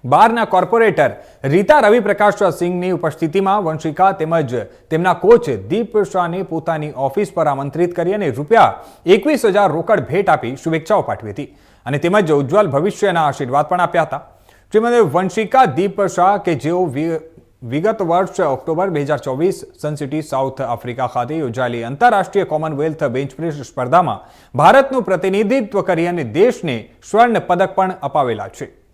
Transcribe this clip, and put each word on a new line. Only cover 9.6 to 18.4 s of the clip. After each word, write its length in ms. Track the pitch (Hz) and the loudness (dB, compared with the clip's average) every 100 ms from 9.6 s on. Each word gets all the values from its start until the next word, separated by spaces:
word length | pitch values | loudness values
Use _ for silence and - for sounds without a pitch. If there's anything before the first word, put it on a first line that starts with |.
| 196 | 2
રોકડ 280 | 151 165 208 | 0 0 0
ભેટ 300 | 117 165 190 | 0 -2 2
આપી 260 | 151 117 135 | 0 0 -6
શુભેચ્છાઓ 460 | 170 160 160 202 | -4 -4 0 -2
પાઠવી 300 | - - 107 | 0 -6 -8
હતી 240 | 104 143 _ _ _ - | -10 -12 _ _ _ -6
અને 120 | 139 | -2
તેમજ 340 | 170 208 170 | 0 2 2
ઉજ્જવળ 360 | 147 139 196 202 | 0 2 2 2
ભવિષ્યના 600 | 139 185 - 202 170 151 | 0 -2 0 0 2 0
આશીર્વાદ 380 | 135 131 135 151 | -2 -2 -2 0
પણ 160 | 180 | 0
આપ્યા 200 | 175 170 | 0 0
હતા. 160 | 151 139 - _ _ _ _ | -2 -6 -12 _ _ _ _
શ્રીમતી 280 | 208 233 240 | 0 2 2
વંશિકા 680 | 190 165 190 220 220 262 247 | 2 2 0 -2 0 2 2
દીપ 400 | 127 196 196 190 | 2 -2 -2 -2
શાહ 320 | - 180 202 | 2 2 2
કે 180 | - 151 | -2 -2
જેઓ 300 | 151 175 180 | -2 -2 -2
વિ-, 340 | 131 165 160 - - _ _ | -2 -4 -4 -8 -20 _ _
વિગત 380 | 117 139 202 220 | -6 -2 -2 -2
વર્ષ 380 | 180 170 185 | 0 0 0
ઓક્ટોબર 500 | - | -2